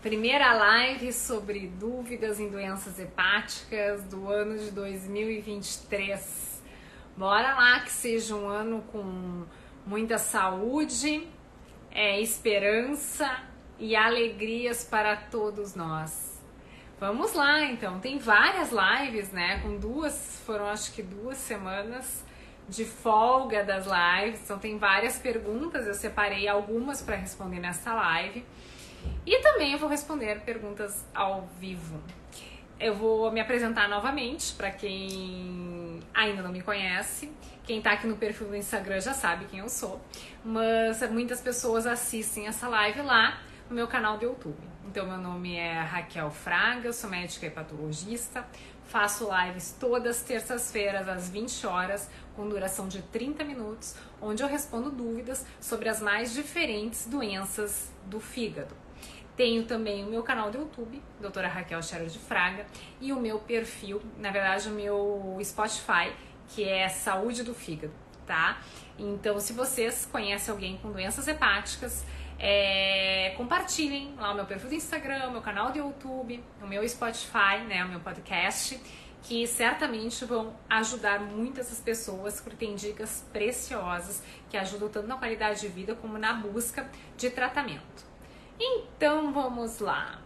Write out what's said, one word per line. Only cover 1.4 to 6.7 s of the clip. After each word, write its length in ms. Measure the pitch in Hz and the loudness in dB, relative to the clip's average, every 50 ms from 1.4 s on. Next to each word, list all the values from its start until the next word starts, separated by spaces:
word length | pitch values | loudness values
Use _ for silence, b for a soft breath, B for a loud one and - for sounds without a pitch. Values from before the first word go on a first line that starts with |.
| 196 196 208 202 190 180 | -2 -2 -4 -4 -4 -6
dúvidas 720 | 180 185 202 226 247 254 247 240 247 220 220 220 208 202 | -8 -4 -4 -4 -4 -4 -6 -6 -4 -2 -2 -2 0 -2
em 100 | 214 202 | -2 -4
doenças 480 | 196 196 196 190 190 196 - 202 185 190 | -4 -4 -4 -4 -4 -6 -6 -8 -8 -8
hepáticas 1040 | 185 180 - - 185 185 202 214 214 - - - - - 226 214 202 202 208 202 196 | -10 -8 0 2 4 6 6 4 2 -2 -8 -10 -8 -6 -2 0 2 2 2 0 -4
do 240 | 190 190 190 190 196 | -8 -8 -8 -2 0
ano 280 | 202 208 208 214 220 214 | 2 2 2 2 -2 -4
de 140 | 214 208 | -4 -4
dois 340 | 196 196 196 196 196 190 185 | -6 -6 -6 -6 -6 -8 -8
mil 240 | 190 202 208 214 220 | -4 -2 -2 0 0
e 120 | 226 208 | -2 -4
vinte 320 | 214 220 208 202 196 - - | -4 -6 -8 -6 -6 -6 -8
e 140 | - - - | -8 -6 -4
três. 760 | - 202 196 196 196 196 - - - - - - - - B B | -2 -2 0 -2 -2 -4 -4 -8 -8 -8 -8 -8 -10 -12 B B